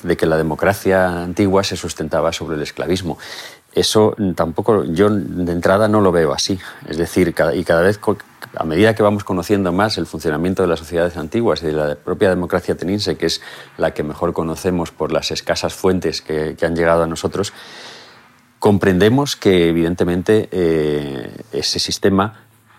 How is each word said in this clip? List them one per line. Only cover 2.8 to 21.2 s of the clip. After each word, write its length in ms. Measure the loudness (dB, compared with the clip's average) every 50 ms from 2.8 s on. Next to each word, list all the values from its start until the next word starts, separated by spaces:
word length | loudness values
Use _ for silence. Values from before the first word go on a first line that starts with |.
| -4 -2 -2 -2 -2 -6 -8 -8 -10 -16 -16 -16 -16 -18 -20 -20 _ _ -2
Eso, 400 | 0 0 2 4 4 4 4 2
mm, 160 | 0 -2 -2 0
tampoco, 500 | 0 -2 -2 -2 -2 0 2 2 2 2
yo 260 | 0 2 4 4 4
de 420 | 4 0 -2 -4 -4 -4 -2 -2 -2
entrada 340 | 0 2 2 4 4 4
no 140 | 4 4 4
lo 100 | 4 4
veo 220 | 4 4 2 2 0
así. 260 | -2 -2 -4 -4 -6 -6 -14 -18 -18 -12 -8
Es 80 | -4
decir, 360 | -4 -4 -2 2 2 2 2 2
cada, 220 | 0 0 0 0
y 80 | -2 0
cada 180 | 2 2 4 4
vez 140 | 2 2
co-, 200 | 0 -2 -2 -2 -2 -6 -18 _ _ -20 -14 -8
a 80 | -6 -4
medida 320 | 0 2 4 4 4 4
que 80 | 4 4
vamos 200 | 2 2 2 -2
conociendo 460 | -4 -4 -4 0 0 0 2 2 0 2
más 240 | 2 0 0 0
el 80 | -4 -4
funcionamiento 540 | -6 -6 -4 -4 -2 -2 0 0 0 0 2
de 80 | 2 2
las 100 | 0 -2
sociedades 380 | -4 -4 0 0 0 0 -2
antiguas 440 | -4 -8 -4 -2 0 0 0 0 0
y 60 | -2
de 60 | -2 -2
la 220 | 0 -2 -2 -4
propia 340 | -6 -6 -6 -2 2 2 2
democracia 440 | 2 2 0 -2 -2 -2 -2 -2 -4
ateniense, 440 | -4 -2 -2 -2 -2 -2 -4 -4
que 80 | -2 -2
es 160 | -2 -2 -4 -8 -14 -18 -18 -20 -20 -6
la 160 | -2 -2 -2 -2
que 80 | -4 -6
mejor 280 | -6 -6 -4 -4 -4 -2
conocemos 580 | -2 -4 -4 -6 -4 -2 -2 -2 -2 -2 -4
por 200 | -6 -6 -4 -2
las 180 | -2 -2 -2 -2
escasas 420 | -6 -6 -4 -4 -4 -2 -2 -6 -6
fuentes 480 | 0 0 0 0 2 0 -2 -4 -4
que, 340 | -6 -6 -4 -4 -4 -4 -4
que 80 | -4 -2
han 80 | -2 0
llegado 280 | 0 2 2 4 2 2
a 40 |
nosotros, 440 | 0 -2 -4 -4 -4 -2 -2 -6 -6 -6 -14 -20 -20 -20 -18 -18 -20 -20 -20 -20 -20 -20 -20 -20 _ _ _ _ _ _ _
comprendemos 760 | 2 2 4 4 4 2 4 4 4 4 4 4 2 0 -4
que, 340 | 0 2 4 4 4 4 4
evidentemente, 800 | 2 2 0 0 0 0 0 0 0 -2 2 2 2 2 2 -2
eh, 800 | -2 0 0 2 2 2 0 0 -2 -2 -4 -6 -8 -8